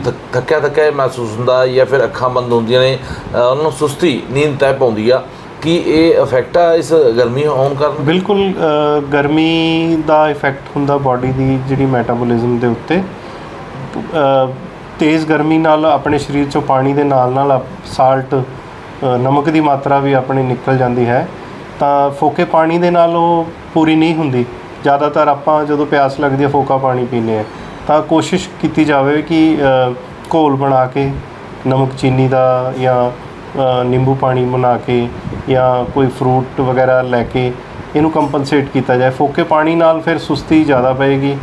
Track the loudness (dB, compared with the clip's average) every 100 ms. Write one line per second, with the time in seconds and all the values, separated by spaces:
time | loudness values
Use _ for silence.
0 | -2 -6 -6 -4 0 0 0 2 2 2
1 | -2 -2 -8 -4 0 2 4 2 2 2
2 | 0 0 -2 0 0 0 2 2 2 0
3 | -6 -12 -6 0 0 2 -2 -2 -2 0
4 | 0 0 -2 -2 0 2 0 2 0 2
5 | 2 2 0 -16 -18 -6 -2 0 2 4
6 | 4 4 2 0 0 2 4 2 2 4
7 | 4 4 2 0 0 0 0 0 -2 0
8 | 0 0 2 0 0 0 0 2 2 0
9 | 0 0 2 2 2 2 2 0 0 0
10 | 2 2 2 0 -4 -4 -6 -4 0 0
11 | 0 0 -2 0 0 0 -2 0 0 0
12 | 0 -2 0 0 0 0 0 -2 -2 -2
13 | -4 -10 -16 -16 -16 -16 -14 -14 -10 -10
14 | -6 -2 2 2 0 -4 -14 -16 -12 -2
15 | 0 0 0 0 2 2 4 2 2 2
16 | 0 -2 -2 -2 -2 -2 0 0 2 2
17 | 2 2 2 0 2 0 -2 -14 -8 0
18 | 2 2 0 -4 -4 -10 -16 -18 -16 -6
19 | -2 0 0 0 2 2 2 0 0 0
20 | 2 0 0 -2 -2 -2 0 0 0 0
21 | 2 0 -2 -10 -16 -16 -12 -4 0 2
22 | 0 0 -2 0 0 2 2 2 2 4
23 | 2 2 2 0 -2 -8 -4 0 2 4
24 | 2 0 0 -2 -2 -6 -16 -4 0 2
25 | 2 2 2 0 0 0 0 -2 0 2
26 | 2 0 -2 0 0 0 0 0 0 -2
27 | -2 -2 -2 -2 -4 -10 -16 -10 0 0
28 | 2 0 0 -2 -4 -6 -2 0 2 2
29 | 2 0 0 2 2 4 2 2 2 -2
30 | -12 -14 -2 2 2 2 2 2 0 0
31 | -4 -4 -10 -16 -16 -8 -2 0 0 0
32 | 0 2 2 4 2 2 -2 -2 0 2
33 | 0 -4 -14 -16 -10 -2 0 0 0 2
34 | 2 0 0 0 0 0 0 0 0 0
35 | -2 -6 -10 -8 -2 2 2 2 -2 0
36 | 0 0 0 0 -2 -4 -2 2 2 2
37 | 2 -2 -2 -2 -2 -4 -12 -16 -4 0
38 | 0 0 -2 -2 0 0 0 -2 0 2
39 | 2 0 -2 0 0 2 2 2 2 2
40 | 0 -4 -2 -4 2 2 4 2 2 2
41 | 2 2 0 -4